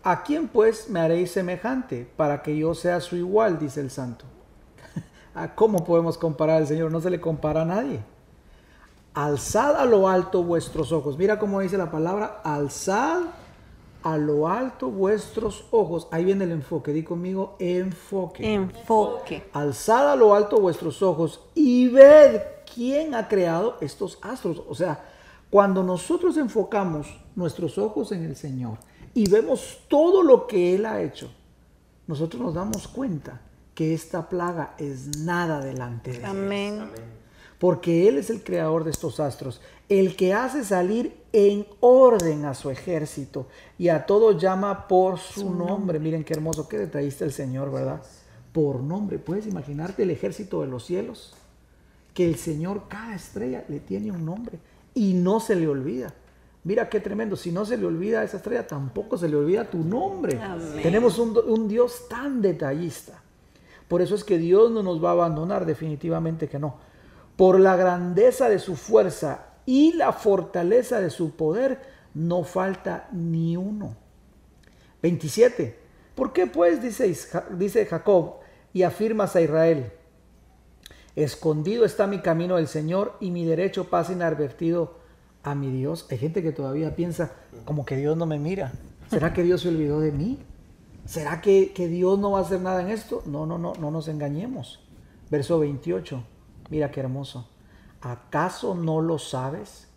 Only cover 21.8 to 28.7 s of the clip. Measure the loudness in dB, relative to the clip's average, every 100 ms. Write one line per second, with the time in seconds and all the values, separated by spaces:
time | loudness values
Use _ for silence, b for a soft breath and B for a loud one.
21.8 | 6 12 12 12 10 8 -4 -12 -18 -8
22.8 | -2 -2 -2 -4 -2 0 2 0 -2 -4
23.8 | -10 -8 -10 -10 -12 -8 -6 -8 -10 -4
24.8 | -4 -4 B B B B B 6 6 2
25.8 | 0 -2 -2 0 0 0 -2 -2 -2 -2
26.8 | -2 -4 -8 -16 -16 -6 -6 -4 -6 -4
27.8 | -4 -4 -6 -6 -8 -10 -10 -8 -8